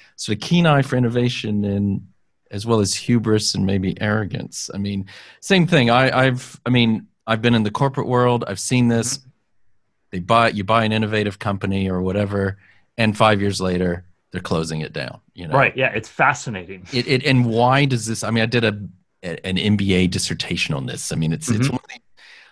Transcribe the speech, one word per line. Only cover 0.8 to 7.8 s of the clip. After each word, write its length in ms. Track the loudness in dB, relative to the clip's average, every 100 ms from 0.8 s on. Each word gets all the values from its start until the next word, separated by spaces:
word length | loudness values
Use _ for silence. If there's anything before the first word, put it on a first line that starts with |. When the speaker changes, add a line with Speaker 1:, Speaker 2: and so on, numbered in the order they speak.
Speaker 1:
for 140 | 2 0
innovation 680 | 0 2 0 -2 -4 -2
and 420 | 0 0 0 -2 -8 _ _ _ _
as 160 | -8 0
well 140 | 2
as 120 | 2
hubris 600 | -2 0 0 2 0 0
and 100 | -2 0
maybe 340 | 0 -2 -2
arrogance. 680 | -2 -2 -2 -8 -10 -12 -10
I 40 | -6
mean, 280 | -6 -6 -8 -16 -20 -14
same 260 | 0 2 4
thing. 240 | 4 6
I, 360 | 6 4 4 2
I've, 340 | 2 -6 -8 0
I 40 |
mean, 360 | 4 4 0 -6 _ -4
I've 140 | 0
been 140 | 2
in 80 | 2
the 80 | 2
corporate 380 | 0